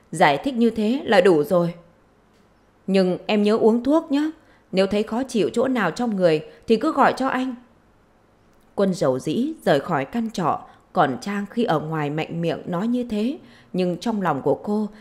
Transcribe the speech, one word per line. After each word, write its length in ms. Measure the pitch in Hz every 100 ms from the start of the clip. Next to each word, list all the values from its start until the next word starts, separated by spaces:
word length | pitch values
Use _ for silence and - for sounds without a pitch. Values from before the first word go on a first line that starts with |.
| _
giải 280 | 160 170 139
thích 160 | 277
như 160 | 240 233
thế 300 | 220 214 269
là 160 | - 208
đủ 220 | 202 165
rồi." 320 | 147 180 170 170 - _ _ _ _ _ _ _ _ _ -
"Nhưng 320 | 190 185 180 -
em 160 | 214
nhớ 140 | 208 220
uống 280 | 220 233
thuốc 280 | 247 311 320
nhé, 180 | 277 311 320 _ _ _
nếu 140 | 185 190
thấy 160 | 208
khó 200 | 214 226
chịu 280 | 262 226 151
chỗ 160 | 233 233
nào 220 | 254 185
trong 260 | 156 240 202
người 240 | 175 156 156 - -
thì 100 | 220
cứ 160 | 311
gọi 220 | 285 220 -
cho 120 | 262
anh." 260 | 254 262 240 - _ _ _ _ _ _ _ _ _ _
Quân 200 | - 196
rầu 240 | 180 151 127
rĩ 340 | 160 156 277 320
rời 160 | 202 147
khỏi 240 | - 156
căn 260 | 135 233 226
trọ, 300 | 208 156 - - - _
còn 260 | - 151 123
Trang 260 | - 202 202
khi 140 | -
ở 160 | 240 156
ngoài 300 | 156 156 147
mạnh 300 | 151 160 165
miệng 220 | 170 139 -
nói 220 | 175 220
như 160 | 247
thế, 340 | 240 208 226 330 - - -
nhưng 240 | 180 180 170
trong 260 | 240 214
lòng 200 | 180 139
của 120 | -
cô 340 | - - 208 208 -